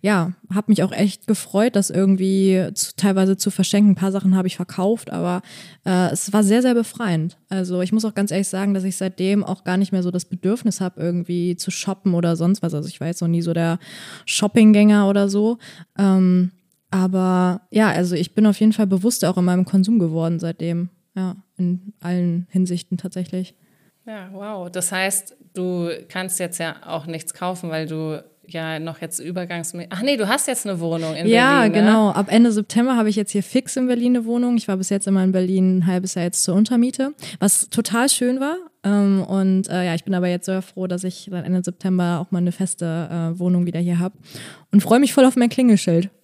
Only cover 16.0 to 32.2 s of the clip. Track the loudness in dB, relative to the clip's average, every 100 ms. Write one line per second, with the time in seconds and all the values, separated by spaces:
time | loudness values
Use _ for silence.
16 | 2 4 4 4 2 _ _ _ _ -2
17 | 0 0 0 2 0 -2 _ 0 2 2
18 | 0 -2 -2 2 2 4 2 2 2 2
19 | 0 0 0 2 2 2 2 2 2 2
20 | 2 0 -2 -2 -4 -6 -4 -4 -6 _
21 | _ -8 -8 -8 _ -6 -4 -4 -8 -12
22 | -4 -2 0 -2 -4 -2 -2 -4 -6 -8
23 | -6 -8 -8 -6 -8 _ _ _ _ _
24 | -18 -16 -16 -16 -12 -12 -10 -8 -6 -4
25 | -2 -4 -8 _ _ -6 -4 -2 -4 -6
26 | -10 -10 -6 -6 -6 -6 -8 -10 -10 -10
27 | -8 -12 -12 -8 -8 -6 -6 -6 -6 -6
28 | -6 -8 -12 _ _ -10 -8 -8 -8 -10
29 | -10 -10 -8 -8 -8 -8 -8 -12 -12 -6
30 | -2 -2 0 -2 -2 -6 -6 -4 -4 -4
31 | -4 -2 2 4 4 4 4 4 4 6
32 | 4 2